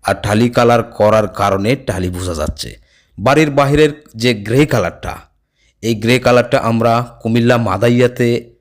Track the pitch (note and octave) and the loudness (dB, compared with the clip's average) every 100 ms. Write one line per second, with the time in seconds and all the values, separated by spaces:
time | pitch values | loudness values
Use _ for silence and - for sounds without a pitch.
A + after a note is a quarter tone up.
0 | - G2 G#2 G#2+ A#2+ A#2+ A#2+ A#2 G#2+ - | -4 -4 -2 0 2 2 2 2 0 0
1 | G#2 A2 G#2 F#2 G2+ G2 G2+ C3 - F#2 | 2 2 0 -2 -2 0 -2 -2 -4 -6
2 | F2+ F2+ F2+ E2 D2+ - - - _ _ | -6 -6 -8 -6 -6 -8 -12 -16 _ _
3 | _ - G#2+ C#3+ D3+ C#3 C#3 D3 D3+ D3 | _ -4 0 2 2 2 0 2 2 0
4 | - A2+ A#2+ A2+ G2+ B2+ D3+ A#2+ F2 - | -18 -4 -2 -2 -2 0 2 0 -2 -6
5 | - - _ _ _ _ _ _ A2 A2 | -14 -14 _ _ _ _ _ _ -4 -2
6 | A2 B2 B2 B2 A#2 C#3 A#2 A2+ A#2 A#2 | 0 0 4 2 2 -2 0 0 2 0
7 | A#2+ - A2+ A#2 A#2+ B2 A2 F#2+ A#2+ A#2+ | -2 -8 -2 0 2 0 0 0 0 2
8 | B2 A#2+ A#2+ A#2+ - _ | 2 2 -2 -2 -6 _